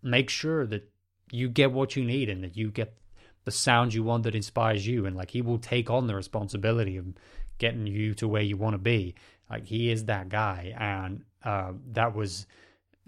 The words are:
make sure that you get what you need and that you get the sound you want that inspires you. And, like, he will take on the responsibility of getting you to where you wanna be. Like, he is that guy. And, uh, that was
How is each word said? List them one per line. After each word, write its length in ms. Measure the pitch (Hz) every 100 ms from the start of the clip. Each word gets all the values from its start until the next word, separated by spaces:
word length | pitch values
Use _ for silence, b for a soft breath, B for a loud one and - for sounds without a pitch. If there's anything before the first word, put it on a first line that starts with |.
make 260 | 127 123 135
sure 380 | - 156 160 117
that 220 | 104 - _ _ _ _
you 160 | 120 127
get 240 | 120 135
what 240 | 127 131 139
you 80 |
need 240 | 120 131 113
and 160 | 92
that 140 | 90 95
you 120 | 110
get 240 | 110 107 - - b b b
the 60 | -
sound 440 | - 135 120 120
you 100 | 110
want 200 | 110 117
that 100 | 113
inspires 520 | 110 101 - 113 107 101
you. 200 | 120 95
And, 100 | 92
like, 140 | 92
he 100 | 120
will 160 | 120 117
take 320 | - 123 117
on 160 | 123 120
the 80 |
responsibility 840 | 98 92 107 101 101 110 117 98 92
of 80 | 92 87 B B B -
getting 320 | 117 117 104
you 260 | 104 107
to 140 | 104 110
where 140 | 104
you 140 | 104 98
wanna 220 | 110 101
be. 380 | 104 117 87 - B B -
Like, 160 | 113 101
he 240 | 110 117
is 140 | 113
that 240 | 110 101 92
guy. 460 | 107 107 90 90 -
And, 460 | 104 95 92 101 - _
uh, 300 | 120 101 92 92 131
that 220 | 113 117
was 320 | 104 101 90 - b b b _ _